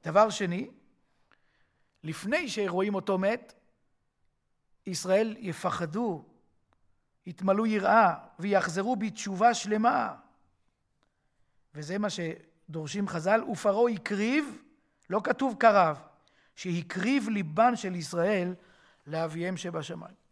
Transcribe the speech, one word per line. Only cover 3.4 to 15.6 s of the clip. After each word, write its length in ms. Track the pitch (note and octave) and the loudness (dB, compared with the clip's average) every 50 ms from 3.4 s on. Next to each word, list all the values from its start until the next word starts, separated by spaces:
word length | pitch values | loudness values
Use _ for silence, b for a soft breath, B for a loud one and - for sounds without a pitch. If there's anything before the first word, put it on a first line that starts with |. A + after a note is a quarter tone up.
| - - - _ _ _ _ _ _ _ _ _ _ _ _ _ _ _ _ _ _ _ _ _ _ _ _ _ _ G3 | -6 -14 -20 _ _ _ _ _ _ _ _ _ _ _ _ _ _ _ _ _ _ _ _ _ _ _ _ _ _ -8
ישראל 480 | F3+ - - F3+ F#3 G3+ A3 A3+ G#3+ A3 | -8 -8 -2 2 2 2 2 0 -4 -8
יפחדו, 880 | A#3 F#3+ D#3+ - - F#3 - - F3 D#3 D3+ G#3 A#3+ A3+ F3 D3 - _ _ _ _ _ _ _ _ _ _ _ _ _ _ _ _ _ _ _ _ | -8 -8 -8 -4 -4 -4 -4 -4 -6 -6 -4 -4 -4 -4 -4 -6 -10 _ _ _ _ _ _ _ _ _ _ _ _ _ _ _ _ _ _ _ _
יתמלאו 400 | F3 F3 - F#3 F#3+ F#3+ G3+ A3+ | -18 -12 -4 0 0 2 2 2
יראה, 500 | A3+ G#3+ G#3 F#3+ G3 G3+ A3+ A3 F#3 D#3 - - - _ - | 0 0 0 2 4 6 6 6 4 2 -2 -10 -20 _ -8
ויחזרו 560 | E3+ G3+ G3+ F#3+ - F#3 D#3+ F#3 G3 A3+ B3+ | -4 0 2 2 0 0 -4 -4 -2 -2 -2
בתשובה 580 | G3+ G#3+ A3 - - - G3+ G3 F3+ G#3+ A#3+ A#3 | -4 -4 -6 -8 -8 -10 -8 -4 2 2 2 2
שלמה. 640 | - - G3+ G#3 G#3+ G#3+ A#3 - - A#2 - - - - _ _ _ _ _ _ _ _ _ _ _ _ _ _ _ _ _ _ _ _ _ _ _ _ _ _ _ _ _ _ | 2 -2 -4 -2 2 2 2 2 0 -2 -4 -8 -12 -20 _ _ _ _ _ _ _ _ _ _ _ _ _ _ _ _ _ _ _ _ _ _ _ _ _ _ _ _ _ _
וזה 220 | D3+ D3+ D3 F3+ G3+ | -14 -10 -8 -6 -4
מה 100 | G#3 G#3 | -4 -4
שדורשים 1000 | - - F3 D#3+ D#3+ - - _ _ _ _ - D#3 D#3+ D#3 C#3+ - G3+ G3+ F#3+ | -4 -6 -6 -8 -8 -10 -16 _ _ _ _ -12 -10 -10 -10 -8 -6 -6 -4 -4
חז"ל, 360 | - E3+ D#3 F#3 G#3 A#3 - | -4 -4 0 2 2 2 2
ופרעה 480 | - G#3+ D#3+ - G#3+ G3 G#3 A#3+ A#3+ A#3 | -2 -8 -2 0 0 2 4 2 2 2
הקריב, 640 | F#3 - - G#3 G3 G#3 A3+ C4 D4+ D4+ C#4 A3 - - _ _ _ _ _ _ _ _ _ | -2 -4 -4 -2 -2 0 2 0 0 -2 -2 -10 -18 -20 _ _ _ _ _ _ _ _ _
לא 120 | F3+ G#3+ F#3+ | -4 -2 0
כתוב 320 | - - - C4+ C4 A3+ | 0 -2 0 0 -4 -2
קרב, 420 | F3+ | 4